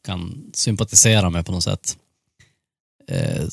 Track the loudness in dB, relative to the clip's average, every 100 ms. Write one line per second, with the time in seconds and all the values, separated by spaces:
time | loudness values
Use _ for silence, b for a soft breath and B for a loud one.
0 | -10 -8 -8 -12 -10 -4 -2 -2 2 4
1 | 6 6 4 0 -2 -4 -2 -4 -6 -10
2 | _ _ _ _ b b _ _ _ _
3 | -6 -4 -2 -4 -6